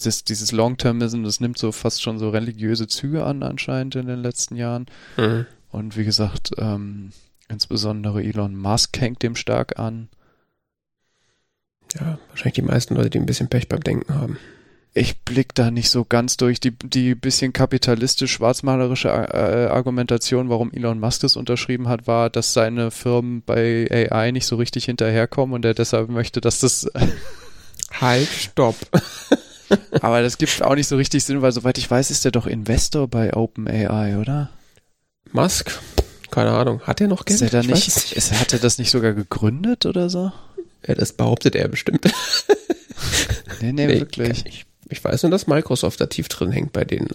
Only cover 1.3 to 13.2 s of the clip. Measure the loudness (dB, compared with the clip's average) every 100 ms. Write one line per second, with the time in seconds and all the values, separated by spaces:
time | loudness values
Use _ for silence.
1.3 | -2 -4 -2 -4 -2 -4 -2 -4 -4 -2
2.3 | -2 -2 -4 -2 -2 -2 -4 -4 -2 -2
3.3 | -4 -4 -6 -4 -4 -4 -6 -6 -4 -4
4.3 | -4 -4 -4 -4 -4 -8 -16 -8 0 2
5.3 | 2 -4 -12 -12 -10 -6 -4 0 0 0
6.3 | -2 -4 -2 -2 -4 -6 -12 -14 -20 _
7.3 | _ -10 -6 -4 -2 -2 -2 -2 -2 -2
8.3 | -2 -4 -2 0 0 0 -2 -2 0 -4
9.3 | -2 -2 -2 -2 -4 -6 -6 -12 _ _
10.3 | _ _ _ _ _ _ _ _ _ _
11.3 | _ _ _ _ _ -12 -6 -6 -6 -10
12.3 | -4 -2 0 0 0 0 0 0 0